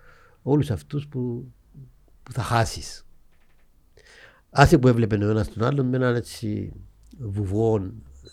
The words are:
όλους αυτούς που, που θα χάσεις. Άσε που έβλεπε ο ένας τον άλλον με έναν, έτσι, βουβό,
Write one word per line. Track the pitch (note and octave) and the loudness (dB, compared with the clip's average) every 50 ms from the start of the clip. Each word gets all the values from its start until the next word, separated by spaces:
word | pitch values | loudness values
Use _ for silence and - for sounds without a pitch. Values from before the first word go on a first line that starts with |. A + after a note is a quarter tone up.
| - - - - - - _ _ | -20 -20 -20 -20 -20 -20 _ _
όλους | _ - C#3 D3+ C#3 - | _ 0 2 2 2 0
αυτούς | - - - - - D3 C#3+ - | -2 -6 -6 -8 -8 -8 -8 -8
που, | - C3 B2 B2 A#2+ A#2+ C3+ B2+ A#2+ _ _ _ _ C#3+ C3 - _ _ _ _ _ - - | -8 -8 -6 -6 -6 -8 -12 -14 -20 _ _ _ _ -20 -20 -20 _ _ _ _ _ -20 -20
που | - | -10
θα | A#2+ B2+ | -8 -6
χάσεις. | G2+ - A#2 A#2 A2+ - - F#2+ - - - - - - - - _ _ _ _ _ _ _ _ - _ _ _ _ _ _ - _ - - - - - _ _ _ _ | -4 0 0 0 0 0 -2 -8 -12 -14 -16 -18 -20 -20 -20 -20 _ _ _ _ _ _ _ _ -20 _ _ _ _ _ _ -20 _ -20 -20 -20 -20 -20 _ _ _ _
Άσε | - - C#3+ - F3 C#3+ | 4 6 6 8 8 6
που | B2 B2+ | 6 6
έβλεπε | A#2+ A#2 A#2 G2+ A2 G#2 G2+ | 4 4 2 2 0 0 0
ο | G#2 | 0
ένας | G#2+ A2 G#2 - | 0 0 0 -2
τον | - - A2 | -4 -2 -2
άλλον | B2+ C#3+ C#3+ C3 | 0 0 0 -2
με | B2+ B2+ | -2 -2
έναν, | C3 B2+ B2 A#2+ | 0 0 0 0
έτσι, | A#2+ A2 - - - - G#2+ G#2 G#2 G2 - - - - - _ _ _ - - - | -2 -4 -8 -12 -10 -8 -6 -6 -6 -6 -8 -10 -16 -20 -20 _ _ _ -20 -18 -14
βουβό, | C3 G#2 G2 G#2 G#2 F#2 G2 G#2+ A2+ A2+ A2 G#2+ F#2+ F#2+ A2 A2 - - - - - - | -12 -8 -6 -6 -4 -2 -2 0 2 2 2 0 -2 -4 -10 -14 -18 -20 -20 -20 -20 -20